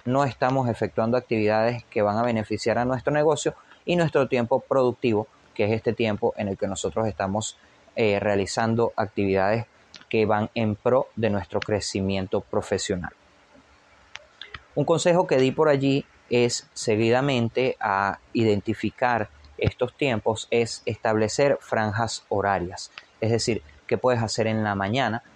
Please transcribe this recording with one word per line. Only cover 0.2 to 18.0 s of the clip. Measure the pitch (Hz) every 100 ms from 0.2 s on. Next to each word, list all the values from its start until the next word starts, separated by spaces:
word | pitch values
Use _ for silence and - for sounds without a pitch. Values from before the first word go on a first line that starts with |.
estamos | 139 - 127 135 123
efectuando | 107 104 - 113 123
actividades | - 113 104 110 113 120
que | - -
van | 104 107
a |
beneficiar | 120 113 107 107 - 110
a |
nuestro | 123 127 143
negocio, | 147 151 147 160 - - - -
y | 175
nuestro | 160 180 123
tiempo | 127 117 131
productivo, | - 135 123 120 123 104 110 _ -
que | -
es | 104
este | 110 123
tiempo | 110 113 101 117 -
en | 101
el | 95
que | 98
nosotros | 95 98 107 113
estamos, | - 98 101 - - _ _ - -
eh, | 110 98
realizando | 101 101 95 - 113 113 117 -
actividades | 104 - 101 95 95 113 110 _ _ - -
que | 110 104
van | 107 107
en | - 110
pro | 101 123 127 - -
de | 110
nuestro | 101 90 104
crecimiento | - 104 - 104 95 95 95 104
profesional. | - 107 - 98 - 92 82 - _ _ _ - _ _ _ _ _ - - _ - - _
Un | -
consejo | 143 160 180 170 175
que | 135
di | 131
por | 127 156
allí | 143 139 135 - _ -
es | 120 120 - -
seguidamente | - - 107 113 120 143 127 117 - 127 -
a | 110 98